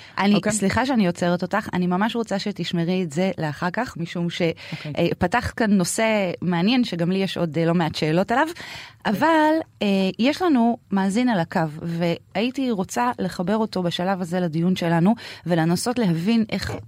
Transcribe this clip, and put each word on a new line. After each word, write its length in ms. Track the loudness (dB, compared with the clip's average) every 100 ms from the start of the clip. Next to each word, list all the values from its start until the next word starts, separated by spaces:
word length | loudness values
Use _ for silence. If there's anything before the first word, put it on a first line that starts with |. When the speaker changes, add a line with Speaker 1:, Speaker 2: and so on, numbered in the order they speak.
| -10 0
Speaker 1:
אני, 160 | 4
Speaker 2:
אוקיי? 180 | 4 2
Speaker 1:
סליחה 340 | 0 0 2 2
שאני 200 | 2 2
עוצרת 360 | 0 0 0
אותך, 260 | 0 -2 -2
אני 140 | -2 0
ממש 300 | 0 0 -2
רוצה 220 | -4 -4
שתשמרי 640 | -4 -6 -4 -2 0 0
את 100 | -2
זה 180 | 0 -2 -2
לאחר 320 | -4 -4 -4
כך, 240 | -4 -6 -6
משום 340 | -8 -4 -4
ש-, 120 | 0 -2 -2 -10
Speaker 2:
אוקיי. 200 | -12 -6 0
Speaker 1:
אה, 80 | 0 0
פתחת 360 | 0 0 -2
כאן 160 | -2 2
נושא 600 | 2 2 0 0 2 0 -2
מעניין, 420 | -2 0 2 2
שגם 260 | 0 -2 0
לי 80 | 0
יש 200 | -2 -2
עוד, 200 | -2 0
אה, 60 |
לא 100 | 2
מעט 200 | 2 0
שאלות 380 | 0 0 2 2
עליו, 140 | 0 0 -4 -14 -16 -18 -6 -2
אבל, 460 | 2 4 4 4 2 -2 _
אה, 40 | 0 2 2 2
יש 240 | 0 2
לנו 360 | 2 4 4 0 _
מאזין 380 | 0 2 2 2
על 120 | 0
הקו, 200 | 0 0 -2 -4
והייתי 880 | -6 -2 0 -2 -4 -4 -2 -2 -2
רוצה 400 | -2 -2 -2 -2 -2
לחבר 380 | -4 -2 -2 0
אותו 260 | 0 -2
בשלב 380 | -2 -2 -2 -2
הזה 200 | -2 -2
לדיון 360 | 0 0 0 0
שלנו, 380 | 2 4 4 2 -4 -12 -2
ולנסות 520 | 2 2 0 0 0
להבין 460 | 2 2 2 2 0
איך 200 | -4 -4 -8